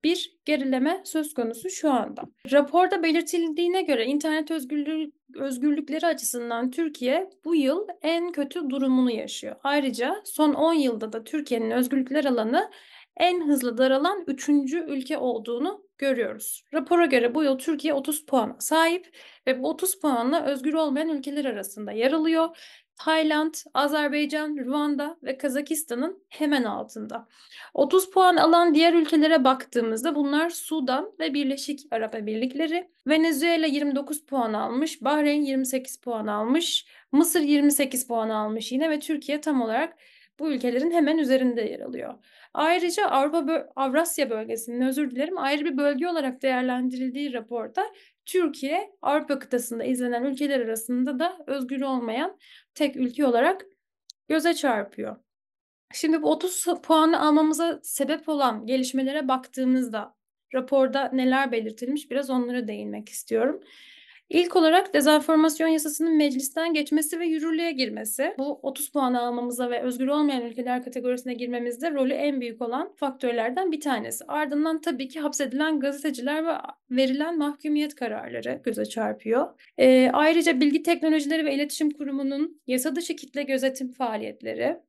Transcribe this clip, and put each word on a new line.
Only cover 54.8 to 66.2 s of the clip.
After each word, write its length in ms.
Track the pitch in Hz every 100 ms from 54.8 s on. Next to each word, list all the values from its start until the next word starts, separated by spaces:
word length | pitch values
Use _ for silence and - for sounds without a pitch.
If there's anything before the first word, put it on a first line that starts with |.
| 202 - 208 214 _ _ _ _ _ _ _
Şimdi 280 | - 311 320
bu 100 | 302
otuz 340 | 311 359 - - 349
puanı 380 | - 320 320 339
almamıza 580 | 302 302 311 302 339 -
sebep 460 | - - 277 311 311
olan 360 | 294 262 214
gelişmelere 640 | 220 262 254 262 262 294 262
baktığımızda 880 | 285 - - 254 254 240 214 - _ _ _ _
raporda 560 | 262 254 277 262 277 269
neler 380 | 262 254 262 277
belirtilmiş, 600 | 233 220 220 247 294 -
biraz 180 | 254 262
onlara 380 | 262 240 247 214
değinmek 420 | 208 208 208 214
istiyorum. 520 | - - 226 247 - - - - - - - _
İlk 220 | 330 349
olarak 380 | 370 320 349 381
dezenformasyon 720 | 302 277 302 285 311 320 311 320
yasasının 500 | 320 302 294 330
meclisten 560 | 311